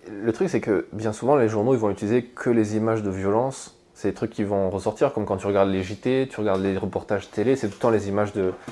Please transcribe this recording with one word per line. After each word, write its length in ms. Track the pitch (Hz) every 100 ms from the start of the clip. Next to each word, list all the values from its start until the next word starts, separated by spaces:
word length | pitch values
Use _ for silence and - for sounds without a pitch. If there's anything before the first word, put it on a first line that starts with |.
| 90
Le 220 | 101 113
truc, 160 | - 190
c'est 140 | 120
que 240 | 113 95 -
bien 180 | 104 110
souvent, 240 | 107 117 147
les 140 | 110
journaux, 240 | 110 117
ils 40 | 127
vont 120 | 107
utiliser 340 | 98 104 123
que 240 | 120 - 127
les 260 | 117 107
images 280 | 107 110 110
de 80 | 104
violence. 640 | 95 98 107 131 131 - - _ -
C'est 100 | 101
des 40 |
trucs 160 | 95 117
qui 140 | -
vont 260 | 101 101 95
ressortir, 420 | 98 107 107 143
comme 120 | 117
quand 140 | 98 98
tu 100 | 101
regardes 220 | 101 98
les 120 | 95
J 140 | 95 107
T, 320 | 127 131 135
tu 80 | -
regardes 240 | 107 95
les 160 | 98 95
reportages 540 | 98 92 - 104 -
télé, 240 | - 110 135
c'est 100 | 107
tout 80 |
le 60 | -
temps 100 | 120
les 180 | 107 98
images 240 | 101 104
de 200 | 104 92 92 -